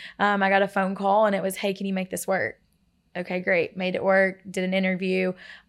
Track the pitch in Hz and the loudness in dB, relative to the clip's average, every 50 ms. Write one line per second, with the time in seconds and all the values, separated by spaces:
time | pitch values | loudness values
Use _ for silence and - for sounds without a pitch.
0 | - - - - 196 208 202 196 190 190 196 196 202 196 - 196 190 190 196 190 | -18 -14 -4 0 0 2 2 2 2 4 4 4 2 2 0 0 0 0 -2 -2
1 | 196 196 196 214 220 208 196 190 190 190 190 - - 202 190 - 196 196 190 185 | 0 2 4 4 4 4 2 0 -2 -2 -4 -2 -4 -4 -4 -4 -4 -4 -4 -4
2 | 185 185 185 175 - - 190 175 110 110 - _ _ _ _ _ _ _ _ _ | -4 -6 -8 -6 -4 -2 -2 -2 -2 -4 -6 _ _ _ _ _ _ _ _ _
3 | _ _ - 175 175 - 180 185 180 190 185 170 - - - 185 185 185 185 - | _ _ -10 -10 -6 -4 -6 -4 0 0 2 2 0 -2 -4 -4 -4 -4 -2 0
4 | - 190 190 190 190 185 185 - - 196 175 190 185 185 185 190 190 185 185 175 | 2 4 4 4 4 2 0 -6 -14 -10 -6 -4 -2 -2 0 0 0 0 -2 -2
5 | 196 185 185 185 185 185 180 - - - - - _ | -2 -2 0 0 0 -2 -4 -6 -12 -20 -20 -20 _